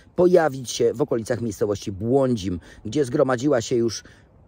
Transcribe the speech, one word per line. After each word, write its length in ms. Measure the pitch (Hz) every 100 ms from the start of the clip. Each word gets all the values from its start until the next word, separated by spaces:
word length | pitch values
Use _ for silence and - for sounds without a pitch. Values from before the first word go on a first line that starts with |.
| - -
pojawić 540 | 180 180 156 131 123
się 240 | - 117
w 80 | 113
okolicach 380 | 147 123 110 113
miejscowości 520 | 117 - 107 101 -
Błądzim, 680 | 95 113 135 131 120 92 90 - -
gdzie 200 | 107 139
zgromadziła 560 | 127 139 131 127 143 127
się 160 | - 123
już 260 | 117 - - - _ _